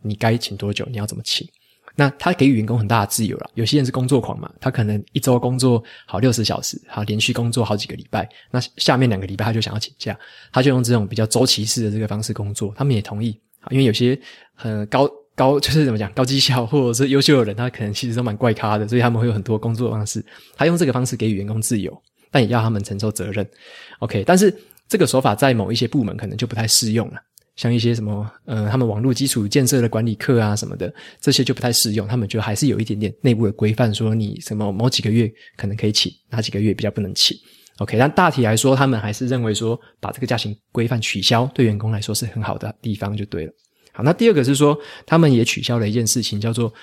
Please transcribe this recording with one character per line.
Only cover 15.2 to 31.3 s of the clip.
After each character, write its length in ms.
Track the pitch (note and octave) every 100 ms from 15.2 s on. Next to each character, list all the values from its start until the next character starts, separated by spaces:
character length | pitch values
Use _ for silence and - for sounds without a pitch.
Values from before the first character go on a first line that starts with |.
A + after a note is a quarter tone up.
| _ -
高， 240 | C3 C#3+
就 120 | C#3
是 120 | D3+
怎 80 | C#3
么 80 | A2
讲， 100 | G2
高 100 | C3
绩 160 | B2+ C3+
效 260 | C3 B2+ A2+
或 220 | D3 B2
者 60 |
是 160 | A#2 C#3
优 100 | C#3
秀 200 | C3+ C3+
的 60 | G#2
人， 100 | G#2
他 140 | B2
可 140 | -
能 100 | G#2
其 140 | G#2 B2
实 80 | A#2
都 80 |
蛮 140 | B2 G2+
怪 160 | A#2+
咖 240 | G#2+ A2 G#2+
的， 100 | G#2+
所 100 | B2
以 40 |
他 80 | A#2+
们 100 | A2+
会 80 | A#2+
有 60 |
很 80 | A2+
多 160 | F#2+ G#2+
工 180 | A#2 A2+
作 160 | A#2
方 140 | A2 G#2
式。 180 | A2 - - - -
他 100 | D3+
用 120 | E3+
这 80 | C#3+
个 80 |
方 120 | B2+ B2
式 120 | A#2+
给 120 | A2
予 40 |
员 120 | G2 G2+
工 160 | A2
自 160 | - A2+
由， 240 | E2+ - _ _ _
但 100 | C#3
也 60 | A2
要 140 | A#2+
他 80 | A2+
们 120 | G#2+
承 160 | F2+ G2
受 140 | G#2+
责 180 | G#2+ F#2
任。 160 | G2+ F#2 _ - - - -
OK， 240 | A#2+ A2 F#2+
但 120 | F3+
是 180 | G3+ - - _ -
这 100 | -
个 80 | C#3+
手 140 | C3
法 160 | C3 A2
在 180 | C3+
某 160 | A#2 F#2+
一 60 | A#2
些 100 | A#2+
部 160 | D3
门 140 | G#2 G2+
可 100 | G#2
能 120 | G#2
就 100 | A#2
不 80 | A2
太 100 | A2+
适 280 | - A2
用 120 | A2+ G2+
了， 60 | - _ _ _ -
像 160 | A#2
一 40 | A#2+
些 160 | A#2
什 80 | A2+
么， 300 | G#2+ G#2 A2 - -
呃， 240 | A2 G#2
他 80 | B2+
们 100 | A#2
网 140 | G#2
络 120 | C3
基 140 | A#2+ C3+
础 180 | A#2 G2+
建 220 | C#3+ B2+
设 140 | C3+
的 80 | A#2
管 160 | A2 A#2
理 100 | G#2
课 240 | - A#2
啊 160 | G#2+ G#2+
什 100 | -
么 120 | F#2
的， 140 | F2 - - -
这 100 | -